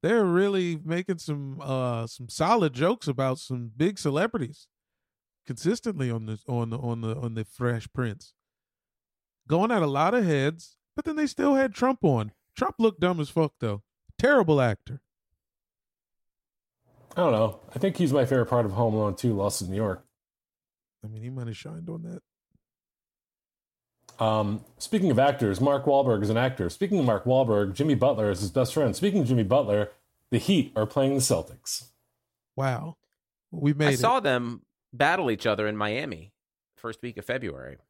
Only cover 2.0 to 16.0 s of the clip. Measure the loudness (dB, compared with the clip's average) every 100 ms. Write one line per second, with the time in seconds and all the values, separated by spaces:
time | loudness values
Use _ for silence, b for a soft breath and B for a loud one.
2 | -6 -10 -14 -2 2 4 2 2 0 0
3 | -4 -2 -2 -4 -6 -8 -8 -2 -2 0
4 | -2 0 -2 -2 -6 -10 _ _ _ _
5 | _ _ _ _ _ -4 -2 -2 -4 -4
6 | -2 -4 -6 -10 -4 -4 -2 -4 -6 -4
7 | -4 -4 -6 -6 -10 -4 -2 -2 -6 -6
8 | -6 -6 -16 _ _ _ _ _ _ _
9 | _ _ _ _ _ 0 2 2 2 2
10 | 2 2 2 2 0 -4 -16 _ _ -8
11 | -6 -2 -2 0 2 4 2 0 -2 2
12 | 2 2 -2 _ _ -4 -4 2 0 2
13 | 0 0 -2 0 -2 _ -4 -4 _ _
14 | _ _ 4 6 6 4 4 0 -6 -16
15 | _ _ _ _ _ _ _ _ _ _